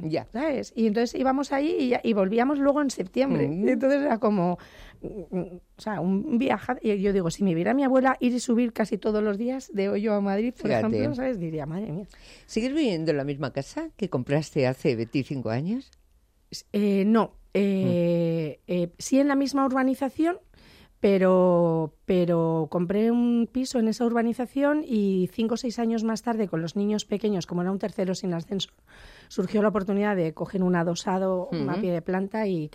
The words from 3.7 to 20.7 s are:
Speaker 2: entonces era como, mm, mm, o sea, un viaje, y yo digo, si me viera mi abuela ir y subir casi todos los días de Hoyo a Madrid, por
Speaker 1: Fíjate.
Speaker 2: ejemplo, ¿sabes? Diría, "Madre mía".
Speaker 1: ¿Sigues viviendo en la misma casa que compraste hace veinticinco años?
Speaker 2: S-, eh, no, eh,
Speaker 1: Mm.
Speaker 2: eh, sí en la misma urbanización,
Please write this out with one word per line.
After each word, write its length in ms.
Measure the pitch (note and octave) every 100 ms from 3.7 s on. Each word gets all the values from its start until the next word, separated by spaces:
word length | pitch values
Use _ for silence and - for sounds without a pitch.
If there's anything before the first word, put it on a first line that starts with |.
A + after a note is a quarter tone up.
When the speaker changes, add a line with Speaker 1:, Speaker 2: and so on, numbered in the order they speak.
Speaker 2:
entonces 300 | B3 C4 C#4+
era 180 | C#4+ A3
como, 400 | A3 G#3 F3 F3 - - - -
mm, 60 | - G#3+ F3 F#3
mm, 220 | - F3 - -
o 40 |
sea, 200 | - G3
un 360 | F3 F#3+ D#4 A#3
viaje, 360 | C4+ G#3+ - B3+
y 180 | A3+ G3+
yo 120 | G3
digo, 180 | G3 E3
si 140 | - G3
me 100 | E3
viera 180 | F3+
mi 120 | B3+ C4+
abuela 320 | C4 C4 B3+
ir 140 | B3
y 60 | A#3+
subir 320 | - A#3 A#3+
casi 240 | - G#3+ F#3+
todos 260 | A3+ G#3+
los 140 | G#3+ G3+
días 340 | A#3 C4 -
de 140 | A3 G3
Hoyo 260 | G3+ A3
a 80 | G#3
Madrid, 320 | G3+ G3 A#3+
por 140 | A#3+ D#4
Speaker 1:
Fíjate. 160 | A2+ A3 A2+
Speaker 2:
ejemplo, 180 | G#2 A#3+
¿sabes? 240 | C4 A#3
Diría, 260 | E3 D#3 C#3+
"Madre 260 | E3 A3
mía". 140 | D#3+ G#3 - - - -
Speaker 1:
¿Sigues 280 | - A#3+
viviendo 380 | D4 C#4 E3+ D#3+
en 60 | D3+
la 60 |
misma 300 | C#3 C#3+ C#3+
casa 360 | C#3 C#3+ - D#4+ -
que 140 | F#3
compraste 580 | C#3 B2 C#3+ D3 - B2+
hace 280 | C3 D#3 A#2
veinticinco 520 | A2+ D3 B2+ C#3 A2+
años? 400 | A2+ E3 A#3+ - _ _ _ _ _ _
Speaker 2:
S-, 140 | - -
eh, 320 | G#3 G#3 G3 G3+
no, 300 | A3+ F#3+ - -
eh, 1080 | F#3+ G3+ F#3+ F#3+ F3 E3+ E3+ E3+ E3 D#3 - -
Speaker 1:
Mm. 40 |
Speaker 2:
eh, 180 | F3+ F3 -
sí 200 | - C4
en 80 | C#4+
la 60 | C#4
misma 300 | C#4 C4+ C4+
urbanización, 720 | C4 C4 C4 C4+ - D#4+ F4+ _ - -